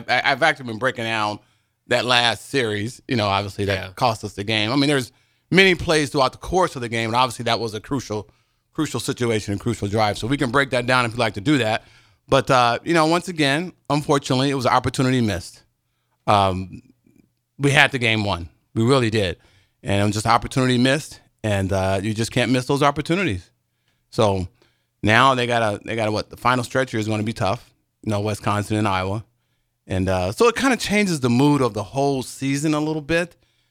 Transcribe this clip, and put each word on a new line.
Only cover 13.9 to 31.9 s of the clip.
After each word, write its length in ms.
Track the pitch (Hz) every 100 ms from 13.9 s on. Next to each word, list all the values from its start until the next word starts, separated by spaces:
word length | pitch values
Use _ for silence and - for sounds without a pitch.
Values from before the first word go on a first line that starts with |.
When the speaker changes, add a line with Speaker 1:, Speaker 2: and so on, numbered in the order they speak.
| 147 143 143 - 131 139
Speaker 1:
it 40 | 139
was 100 | 120
an 80 |
opportunity 480 | 127 123 - 127 127
missed. 420 | 113 87 - - _ _ _ _ _ _ -
Um, 540 | 101 98 92 95 95 - _ _ _ _ _ _ -
we 140 | 139
had 200 | 139 139
the 80 | 135
game 240 | 117 110
won. 260 | 104 90 82 _ _
We 100 | 110
really 260 | 113 139 117
did. 280 | 107 95 80 _ _ _ _
And 180 | - 101
it 40 | 104
was 80 |
just 120 | 104 113
an 60 |
opportunity 440 | 117 - 135 127 123
missed, 440 | 127 143 - - _ _
and, 280 | 107 101 95
uh, 280 | 95 95 95
you 120 | 104
just 180 | 107 113
can't 200 | - 117
miss 140 | 127 123
those 160 | 143
opportunities. 680 | 147 143 147 170 180 92 - _ _ _ _ _ _ -
So 320 | 110 95 90 _ _ _ _ _
now 320 | 104 113 135 127
they 100 | 120
gotta, 360 | 120 110 104
they 140 | - 113
gotta, 120 | 107
what, 200 | 107 -
the 80 | -
final 260 | 120 139
stretch 280 | - 135 131
here 100 | 113
is 60 | 107
gonna 140 | 110
be 100 | 107
tough. 360 | 113 95 113 - _ _ _
You 100 | 107
know, 100 | 101
Wisconsin 560 | 104 104 - 104 101 107
and 100 | 107
Iowa. 380 | 95 95 104 - _ _ _ _ _ -
And, 200 | 95 95
uh, 240 | 92 90
so 160 | 110 233
it 80 | 226
kinda 220 | 262 240
changes 420 | - 202 202 160
the 100 | 123
mood 320 | 120 143 143
of 120 | 123
the 100 | 104
whole 400 | 98